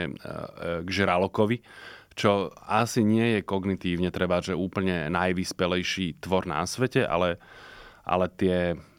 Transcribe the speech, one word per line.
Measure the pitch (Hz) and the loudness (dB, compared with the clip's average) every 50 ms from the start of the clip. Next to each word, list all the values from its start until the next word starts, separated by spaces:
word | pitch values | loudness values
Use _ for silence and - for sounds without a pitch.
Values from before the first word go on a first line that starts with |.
| 87 | -2
e, | 71 - | -4 -6
e, | - - - - - - - - - - 85 85 85 85 | -10 -12 -10 -10 -10 -10 -12 -12 -8 -6 -4 -4 -4 -4
k | 90 95 | -4 0
žralokovi, | 95 98 92 90 90 95 95 - - 107 104 120 120 - - - - - - - - - _ - | 2 2 4 4 4 2 2 2 2 2 2 2 -2 -4 -14 -20 -20 -18 -18 -18 -20 -20 _ -8
čo | - - 107 101 101 92 80 - - - - | 0 2 4 4 4 2 -2 -6 -12 -6 0
asi | 95 107 117 113 - 123 | 2 2 2 2 2 2
nie | 107 104 110 110 113 120 113 104 | 4 4 4 4 4 2 2 0
je | |
kognitívne | - - 98 98 92 98 95 90 - 90 87 85 90 90 85 | 0 -2 -4 -2 0 -2 -2 -2 -2 -2 0 0 0 -2 0
treba, | - 90 90 90 87 82 | 0 0 2 2 0 0
že | - 92 | -2 -2
úplne | 82 92 92 - 104 95 95 90 85 76 76 | -2 -2 -2 -2 0 0 0 0 0 -2 -2
najvyspelejší | 87 87 90 92 92 90 92 - - - 92 87 90 90 90 - - - 95 85 76 - | 0 0 2 2 0 0 -2 -4 -2 -2 0 0 2 0 0 -2 -2 -2 -4 -4 -4 -8
tvor | - 87 95 92 85 | -4 0 0 0 0
na | 90 76 76 87 90 | 0 -2 -2 -2 -4
svete, | - - 127 127 - 139 | -2 -2 -2 0 2 0
ale, | 117 - 80 87 92 87 87 - - - - - - - - - - - - - _ | 0 2 2 2 2 0 0 -4 -8 -18 -20 -20 -20 -20 -20 -20 -20 -20 -20 -14 _
ale | - - 92 92 85 | -2 2 2 2 0
tie, | - - 101 92 90 90 87 87 85 76 | 0 0 2 2 2 2 2 0 -2 -4
hm, | - - - | -8 -18 -20